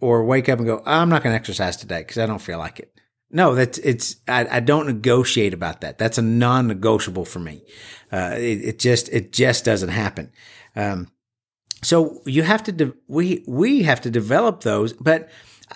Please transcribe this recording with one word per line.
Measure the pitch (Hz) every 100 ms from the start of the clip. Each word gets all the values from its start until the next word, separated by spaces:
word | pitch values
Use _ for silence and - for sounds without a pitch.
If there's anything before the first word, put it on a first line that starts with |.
or | 123 117
wake | 113 131 127
up | 123
and | 113
go, | 110
"I'm | - 160 175
not | 156
gonna | 127 113
exercise | 113 95 92 -
today | - 82
'cause | - 117
I | 110
don't | 101
feel | - 82
like | 80 -
it." | - _ _ _ _
No, | 160 170
that's, | 123 123 -
it's, | 147 120 - - -
I, | 123 117 123
I |
don't | 120 151 147
negotiate | 110 120 123 127 120 101
about | 87 85 -
that. | 78 -
That's | 113 -
a |
non-negotiable | 113 117 120 127 117 98 113 107 - 92 85
for | 90
me. | 82 71 - - - - -
Uh, | 95 90 117
it, | 120 101
it | - -
just, | 123 117 -
it | 113 95
just | - 127 117 120
doesn't | 104 90
happen. | 104 98 - - _ - - -
Um, | 107 104 95 87 _ _ _ _ _ - -
so | - 170 160 -
you | - 139
have | 165 214
to, | 214
de-, | 165 135 - -
we, | 143 180 - -
we | 127 226 285
have | 160 123
to | 123
develop | 117 107 151 233 -
those, | 110 104 117
but | - 139 160 - - - - -